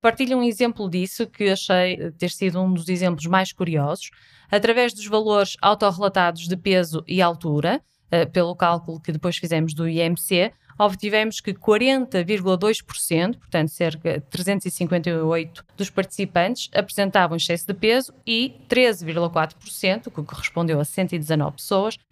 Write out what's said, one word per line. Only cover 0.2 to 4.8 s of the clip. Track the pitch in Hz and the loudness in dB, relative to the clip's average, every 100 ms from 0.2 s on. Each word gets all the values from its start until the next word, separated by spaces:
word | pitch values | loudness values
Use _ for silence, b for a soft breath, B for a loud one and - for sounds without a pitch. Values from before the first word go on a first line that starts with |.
| 254 254 | 0 2
um | |
exemplo | 240 214 240 226 202 | 0 2 -2 0 -4
disso | 175 185 - 226 | -2 -4 -4 -6
que | - 202 | 0 0
achei, | 190 - 185 185 | 0 2 2 2
eh, | 180 170 156 | 0 -8 -6
ter | 180 | -6
sido | - 190 175 | -2 -2 0
um | 185 | 0
dos | 180 165 | 0 0
exemplos | 180 180 165 160 | 0 0 -2 0
mais | 190 190 | 0 0
curiosos. | - 175 156 143 170 - b b b b | -4 -2 0 0 -4 -8 b b b b
Através | 208 214 233 | 0 2 2